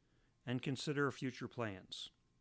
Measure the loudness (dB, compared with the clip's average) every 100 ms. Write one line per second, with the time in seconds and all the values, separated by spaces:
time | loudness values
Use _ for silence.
0 | _ _ _ _ 0 0 2 0 2 4
1 | 4 2 -4 -4 -8 -2 -2 -2 -8 -10
2 | -10 _ _ _